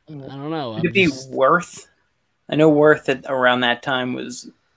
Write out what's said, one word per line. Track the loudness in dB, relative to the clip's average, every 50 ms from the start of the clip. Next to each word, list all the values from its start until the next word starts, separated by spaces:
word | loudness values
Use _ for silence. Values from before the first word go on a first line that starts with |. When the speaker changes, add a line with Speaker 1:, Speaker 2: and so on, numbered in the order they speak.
| _ -18
Speaker 1:
Yeah. | -18 -16 -16
Speaker 2:
I | -16 -14
don't | -12 -10 -8
know. | -8 -8 -8 -8 -6
Speaker 1:
Could | -4
Speaker 2:
I'm | -4
Speaker 1:
it | -2 0
be | 0 0
Speaker 2:
just | 0 0 -4 -8 -10
Speaker 1:
Worth? | -2 0 2 4 4 2 0 -4 -14 -18 -18 _ _ _ _ _ _ _ _ _ _ _ _ -4
I | 0
know | 4 4 6
Worth | 6 6 6 6 6 4 2 -2
at | -4 -4 -4 -6
around | -2 0 2 2 2 2
that | 2 0 -2 -2 -4
time | -4 -4 -4 -4 -4 -6
was | -8 -10 -10 -12 -14 -14 -16 -20 _ _ _ _